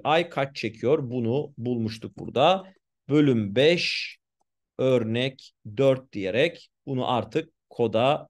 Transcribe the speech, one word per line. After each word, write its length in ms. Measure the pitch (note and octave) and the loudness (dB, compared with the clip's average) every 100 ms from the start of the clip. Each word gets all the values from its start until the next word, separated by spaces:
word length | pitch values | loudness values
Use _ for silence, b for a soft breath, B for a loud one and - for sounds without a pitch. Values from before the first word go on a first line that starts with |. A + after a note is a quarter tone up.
ay 240 | C3+ E3 E3+ | 0 0 0
kaç 280 | - C#3 - | -4 -4 -4
çekiyor? 540 | A2+ A2 A2+ D#3 B2+ | -8 -4 0 0 0
Bunu 440 | B2 A2+ C3+ D3+ - | -4 -2 -2 -4 -8
bulmuştuk 600 | A#2 A#2+ A2 A2+ - - | -4 -2 -4 -6 -14 -12
burada. 540 | F2+ A#2 D3+ F#3+ F#3+ _ _ _ - | -6 0 2 0 -4 _ _ _ -2
Bölüm 480 | D3 D3 A#2 G2+ G#2+ | 2 4 2 0 2
beş, 600 | D3 F3 - - - - _ _ _ _ _ - | 4 4 0 -6 -10 -16 _ _ _ _ _ -2
örnek 760 | C3 B2+ A2 A#2 C3+ - - _ G#2+ G#2 | 2 2 0 -2 -4 -6 -20 _ -14 0
dört 360 | C3+ C3 - | 2 2 -2
diyerek 580 | G2+ F#2 G#2 E3 - - _ - | -6 -2 0 0 -2 -20 _ -8
bunu 260 | C3 B2 | -4 0
artık 400 | A#2+ G#2 D3+ - _ _ | -2 -2 -4 -6 _ _
koda 580 | - A#2 A2 B2+ D3+ | -2 0 2 2 0